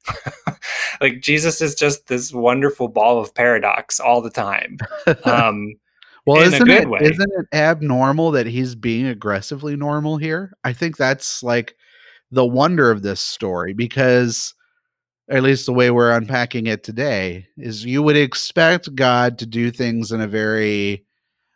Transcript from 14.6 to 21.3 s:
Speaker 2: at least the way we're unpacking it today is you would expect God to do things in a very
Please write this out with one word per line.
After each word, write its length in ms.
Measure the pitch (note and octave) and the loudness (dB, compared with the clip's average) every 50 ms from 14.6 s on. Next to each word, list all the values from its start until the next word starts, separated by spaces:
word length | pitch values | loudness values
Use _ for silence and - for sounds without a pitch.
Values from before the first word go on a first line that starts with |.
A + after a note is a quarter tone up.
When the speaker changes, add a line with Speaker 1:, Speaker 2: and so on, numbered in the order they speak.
| _ _ _ _ _ _ _ _ _ _ _ _ _ - | _ _ _ _ _ _ _ _ _ _ _ _ _ -4
Speaker 2:
at 140 | - C3 | 0 2
least 240 | C3 C3+ C#3 C3 - | 2 2 2 2 0
the 80 | - B2 | 0 2
way 160 | B2 B2+ B2 | 4 4 4
we're 220 | A#2+ A#2+ A#2+ A#2 A#2 | 4 4 4 4 4
unpacking 520 | A#2 A2+ G#2+ C3 B2 A#2+ A#2 - A#2+ A2 A2+ | 2 0 -2 -2 -2 -2 -4 -4 -4 -4 -4
it 160 | G#2+ G2+ - | -4 -6 -6
today 640 | - A2 A#2+ C#3 D3 A#2 G2 F#2 F#2 F2 F#2 F#2 _ _ D3+ | -8 -6 -4 -4 -2 -2 -2 -2 -4 -6 -10 -14 _ _ -16
is 260 | C3 A#2 A2 G#2 A2 | -12 -12 -12 -10 -6
you 200 | B2 C3 C#3+ D3+ | -4 -2 2 2
would 140 | D3+ D3 D3 | 4 4 4
expect 760 | C#3+ B2+ - - - - - F3 E3 E3 F3+ F3 - D#3 C#3 | 2 0 -2 -6 -8 -4 0 2 2 2 2 2 2 0 2
God 460 | C3 C3+ B2+ B2 B2 B2 B2 A#2+ - | 2 4 2 4 4 2 0 -2 -4
to 80 | A#2 A2+ | -8 -8
do 240 | A2 A#2 A#2+ A#2+ | -4 -2 -2 -2
things 400 | A#2 - B2+ A#2 A#2 A#2 A2+ G#2 | -2 -4 -4 -4 -4 -4 -4 -4
in 100 | A#2 A2+ | -4 -4
a 60 | G#2+ G#2 | -4 -4
very 760 | G#2 A2 G#2+ G#2+ A2 A2 G#2+ G#2+ G#2 G2+ G2+ G2+ G2+ G2 _ _ _ _ _ _ | -4 -2 -2 -2 0 0 0 0 -2 -2 -2 -4 -6 -8 _ _ _ _ _ _